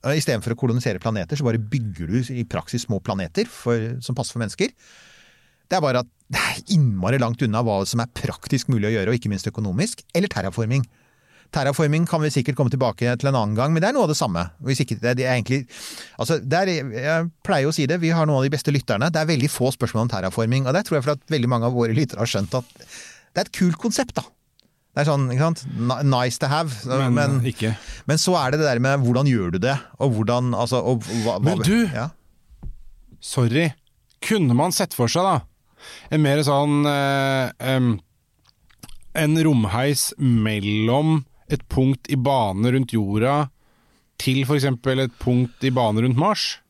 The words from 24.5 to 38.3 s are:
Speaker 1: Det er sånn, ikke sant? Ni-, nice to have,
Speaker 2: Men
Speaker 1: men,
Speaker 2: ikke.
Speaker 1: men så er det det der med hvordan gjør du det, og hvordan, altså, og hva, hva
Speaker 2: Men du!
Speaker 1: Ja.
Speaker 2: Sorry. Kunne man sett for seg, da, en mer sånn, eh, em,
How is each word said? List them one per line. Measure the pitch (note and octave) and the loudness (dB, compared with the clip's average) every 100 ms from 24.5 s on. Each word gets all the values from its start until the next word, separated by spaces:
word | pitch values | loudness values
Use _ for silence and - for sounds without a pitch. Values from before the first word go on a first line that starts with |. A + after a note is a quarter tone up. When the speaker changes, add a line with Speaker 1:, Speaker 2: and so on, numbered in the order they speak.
| _ _ _ _ - | _ _ _ _ -2
Speaker 1:
Det | |
er | D3 | 0
sånn, | C#3+ C3 | 2 0
ikke | B2 D#3+ | 2 0
sant? | E3 C3 | 0 -6
Ni-, | - A#2+ B2+ C#3 | -4 -2 2 2
nice | C3 B2 A#2+ | 2 0 -2
to | C3+ | -2
have, | D3 E3 A2+ B2+ | 0 -2 -6 -4
Speaker 2:
Men | C3 C3 A#2+ | 0 2 2
Speaker 1:
men, | C#3+ C3+ B2 | 2 2 0
Speaker 2:
ikke. | - A2 A2 - - - | -2 -4 -4 -10 -14 -2
Speaker 1:
men | D#3 | 0
så | - F3+ | 2 2
er | C3 | 2
det | D3 | 2
det | D3+ | 2
der | A#2+ | 2
med | B2+ C#3 | 2 2
hvordan | B2 A#2+ C#3+ | 2 4 4
gjør | A#2+ F2+ | 2 0
du | F2+ | 0
det, | A2+ C#3 - - | 0 -2 -6 -2
og | C#3 | 0
hvordan, | A2 A2 A#2+ B2 | 0 0 0 0
altså, | G#2 A#2 B2+ | -2 0 0
og | A2 B2 A2 A2+ | 0 -2 -2 -2
hva, | A2 G2 | 0 0
hva | C#3 | 0
Speaker 2:
Men | F3 | 2
du! | D3 A3 A3 | 2 2 2
Speaker 1:
Ja. | B2 C3+ - _ _ _ - - - - - - - | -2 -8 -10 _ _ _ -16 -14 -14 -16 -20 -20 -20
Speaker 2:
Sorry. | - - A#2+ B2 E3 - _ _ _ _ | -8 0 2 2 0 -4 _ _ _ _
Kunne | - A3 D3+ A#2+ | -2 2 4 4
man | E3 | 2
sett | - F#3+ - | 0 -4 0
for | A#2+ | 0
seg, | E3 F#3+ | 2 2
da, | D#3 - _ _ _ - - - | 0 -2 _ _ _ -20 -20 -4
en | D#3 | 2
mer | D3 C#3+ | 4 4
sånn, | C#3+ C#3 D3 D3 D3 | 2 2 2 2 2
eh, | C#3+ C#3 C#3 C3+ C3+ B2+ - A#2+ | 0 0 0 0 0 -2 -4 -2
em, | C3 B2 G#2+ - _ _ | 2 2 0 -4 _ _